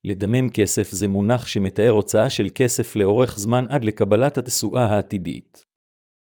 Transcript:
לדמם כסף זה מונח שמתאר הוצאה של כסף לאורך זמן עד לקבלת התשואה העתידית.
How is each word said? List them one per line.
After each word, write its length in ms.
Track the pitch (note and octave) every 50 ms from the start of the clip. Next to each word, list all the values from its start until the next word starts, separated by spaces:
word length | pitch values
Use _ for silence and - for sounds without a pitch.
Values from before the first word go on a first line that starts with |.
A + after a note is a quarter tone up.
| -
לדמם 440 | - G2+ F#2+ G2+ G2 A#2 C3 C3 A#2+
כסף 420 | A#2+ - G#2 F#2 - - G2+ -
זה 180 | - F#2 G2+ G2+
מונח 380 | G2 G2 G2+ G#2+ B2 B2 -
שמתאר 440 | - - G#2+ G2 F#2+ - - G#2 B2
הוצאה 400 | G#2+ G#2+ G2 - - G#2+ A2 C3+
של 180 | - - G#2+ F#2+ -
כסף 420 | - C3 A#2+ - - A2+ - -
לאורך 420 | G#2+ G2+ F#2+ G#2 A#2 B2+ A#2 - -
זמן 280 | G2+ G#2+ A#2 B2+ B2+ A2+
עד 160 | C#3 C#3+ A#2+
לקבלת 540 | G#2+ G#2 - G#2+ G2 G#2+ G#2 B2+ D3 - C#3+
התשואה 460 | A#2 - - - - G2+ - B2+ B2
העתידית. 800 | G#2+ G#2+ G#2 F#2+ - G#2+ G2 E2+ E2+ - - - _ _ _ _ _ _ _ _ _ _ _ _ _ _ _